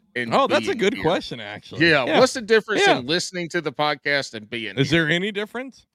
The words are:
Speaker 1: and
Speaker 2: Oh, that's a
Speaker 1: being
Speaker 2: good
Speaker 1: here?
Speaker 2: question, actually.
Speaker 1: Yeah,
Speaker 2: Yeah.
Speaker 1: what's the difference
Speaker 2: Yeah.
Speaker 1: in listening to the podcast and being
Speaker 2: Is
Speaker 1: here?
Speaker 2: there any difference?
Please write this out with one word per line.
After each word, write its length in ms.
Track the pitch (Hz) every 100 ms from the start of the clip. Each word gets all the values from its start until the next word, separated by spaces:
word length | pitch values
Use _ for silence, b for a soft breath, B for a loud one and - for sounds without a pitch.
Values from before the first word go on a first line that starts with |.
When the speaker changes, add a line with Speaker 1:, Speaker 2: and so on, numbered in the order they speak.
| _
Speaker 1:
and 200 | 123 117
Speaker 2:
Oh, 120 | 175 -
that's 200 | 285 -
a 60 |
Speaker 1:
being 60 | 277
Speaker 2:
good 140 | 196
Speaker 1:
here? 100 | 226
Speaker 2:
question, 380 | 160 208 - 127
actually. 480 | 104 104 - 110 165
Speaker 1:
Yeah, 160 | 147
Speaker 2:
Yeah. 140 | 127 294
Speaker 1:
what's 160 | 254
the 80 | 269
difference 400 | 202 220 - 214 403
Speaker 2:
Yeah. 120 | 311
Speaker 1:
in 80 | 123
listening 420 | 170 - 180 170
to 140 | 180
the 100 | 151
podcast 640 | 135 151 147 147 143 131
and 140 | 110 104
being 260 | 120 107 101
Speaker 2:
Is 140 | 131
Speaker 1:
here? 140 | 165 151
Speaker 2:
there 40 |
any 220 | 170 202
difference? 540 | 202 208 233 269 - _